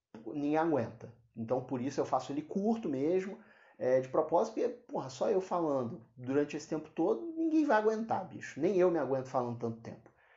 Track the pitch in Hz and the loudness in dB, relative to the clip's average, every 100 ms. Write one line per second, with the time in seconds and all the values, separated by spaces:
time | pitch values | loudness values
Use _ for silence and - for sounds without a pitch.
0 | _ 117 113 147 147 156 165 139 113 - | _ -16 -10 -4 0 2 2 2 0 -8
1 | - - _ - 113 131 131 131 135 - | -16 -18 _ -10 -2 -2 0 -4 -2 -2
2 | - 131 - 143 151 196 208 226 175 131 | 0 0 0 -6 -4 -2 0 0 0 0
3 | 151 185 190 - - - - - 127 131 | 2 2 0 -8 -16 -20 -20 -2 2 4
4 | 127 160 156 160 226 - 240 - - 233 | 4 0 4 2 2 0 -2 -4 -8 -6
5 | 131 - 220 185 185 180 160 135 117 180 | -6 -2 2 2 0 0 2 0 -2 -6
6 | - 127 123 139 147 151 - 156 - - | -14 -12 0 0 0 -4 -6 -6 -6 0
7 | 175 226 339 320 330 311 285 220 214 220 | 0 0 -4 -2 2 2 4 4 4 0
8 | 226 196 - - - 131 175 185 180 165 | -2 -4 -4 -12 -12 -2 2 4 4 4
9 | 131 135 127 135 120 117 117 113 - - | 0 -2 0 -2 -2 -2 -4 -6 -10 -14
10 | - _ _ | -18 _ _